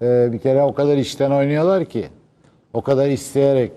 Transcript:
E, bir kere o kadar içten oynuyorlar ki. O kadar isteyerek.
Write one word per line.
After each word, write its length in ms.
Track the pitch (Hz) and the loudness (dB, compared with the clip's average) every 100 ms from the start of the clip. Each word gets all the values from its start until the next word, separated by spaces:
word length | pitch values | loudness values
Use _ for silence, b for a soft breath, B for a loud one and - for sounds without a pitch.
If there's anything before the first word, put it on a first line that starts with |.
E, 320 | 120 123 120 | 0 2 2
bir 60 | 113 | 0
kere 220 | 135 135 | 0 2
o 120 | 139 | 2
kadar 240 | 131 143 143 | 0 0 0
içten 340 | 123 - 139 | -2 -2 0
oynuyorlar 540 | 139 139 151 170 190 160 | 0 0 0 0 0 -2
ki. 200 | 113 92 - _ _ b b _ | -6 -8 -12 _ _ b b _
O 80 | 117 | -6
kadar 260 | 131 135 139 | -2 0 0
isteyerek. 640 | 135 - 139 139 135 113 | -2 -4 0 2 2 0